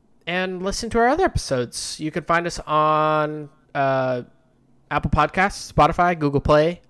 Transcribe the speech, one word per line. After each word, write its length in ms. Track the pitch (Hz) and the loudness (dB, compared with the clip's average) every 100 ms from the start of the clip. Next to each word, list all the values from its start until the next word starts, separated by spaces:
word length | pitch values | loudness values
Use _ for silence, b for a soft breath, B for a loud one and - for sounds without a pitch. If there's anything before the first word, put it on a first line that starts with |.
| _ _ - | _ _ -6
and 360 | 180 185 180 | -4 -4 -4
listen 280 | 190 190 226 | -6 -6 -4
to 80 | 226 | 2
our 100 | 233 | 2
other 160 | 311 | 2
episodes. 760 | 370 - - 127 120 - - - | 0 -2 -2 -4 -4 -8 -10 -8
You 120 | 156 | -6
can 100 | 165 | -6
find 240 | - 170 175 | 0 0 0
us 140 | - - | -8 -2
on, 800 | 151 151 156 156 156 151 151 147 _ _ | 0 2 2 2 0 -2 -6 -12 _ _
uh, 480 | 147 135 135 131 127 - _ _ _ _ _ _ | -2 0 0 0 -4 -8 _ _ _ _ _ _
Apple 180 | 147 147 | -4 0
Podcasts, 640 | 160 147 - 196 - - | 2 2 2 0 -2 -4
Spotify, 440 | - 151 165 175 170 | 2 4 4 0 2
Google 220 | 147 139 | 0 0
Play, 420 | - 151 160 175 | 4 4 4 -2